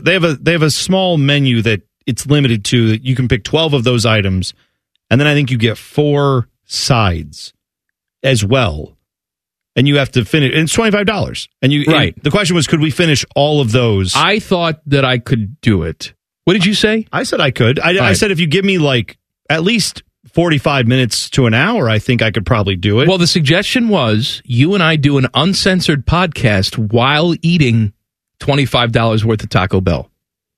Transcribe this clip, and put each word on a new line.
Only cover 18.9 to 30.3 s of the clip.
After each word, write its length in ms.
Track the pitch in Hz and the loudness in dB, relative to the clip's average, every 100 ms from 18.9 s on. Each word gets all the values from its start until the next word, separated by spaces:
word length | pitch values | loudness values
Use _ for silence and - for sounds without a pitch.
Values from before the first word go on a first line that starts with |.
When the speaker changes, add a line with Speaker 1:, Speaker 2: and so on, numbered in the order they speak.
| 127 - - _ _ - | 0 -4 -12 _ _ -6
Speaker 1:
at 140 | 156 | -2
least 400 | 175 233 - - - _ - | 0 0 -4 -8 -20 _ -6
forty-five 520 | - 170 151 160 139 117 | 0 2 2 0 0 2
minutes 420 | 131 120 - - | 0 0 -4 -4
to 140 | - 120 | 0 2
an 80 | |
hour, 360 | 110 175 240 120 | 2 0 0 0
I 100 | 110 | 0
think 220 | - 120 | 0 0
I 100 | 110 | 0
could 140 | 104 92 | -2 -2
probably 300 | 113 95 92 | 0 0 -2
do 240 | 101 107 | 0 2
it. 80 | 156 | 2
Speaker 2:
Well, 120 | 190 | 2
the 80 | 170 | 2
suggestion 600 | 180 139 170 208 262 233 | 0 2 0 0 -2 0
was 520 | 190 117 107 143 - | 0 0 0 -2 -8
you 300 | - 120 156 | -4 0 2
and 100 | 202 | 2
I 120 | 160 160 | 2 2
do 220 | 143 139 | 2 2
an 100 | 127 | 0
uncensored 720 | 123 170 185 196 185 - 147 - | 0 0 0 0 0 0 -2 0
podcast 720 | 170 180 - 113 104 101 - 107 | 0 0 -2 0 0 -2 -4 -2
while 440 | 113 127 151 175 160 | 0 2 2 0 0
eating 520 | 165 170 131 113 104 - _ _ _ - | 0 2 2 2 0 -6 _ _ _ -10
twenty-five 520 | - 143 131 127 120 | -2 0 0 0 0
dollars 320 | 117 113 110 | 0 0 0
worth 200 | 110 110 | 0 -2
of 60 | - | -2
Taco 300 | 104 92 95 | -2 0 0
Bell. 280 | 92 73 - _ _ | 0 -2 -6 _ _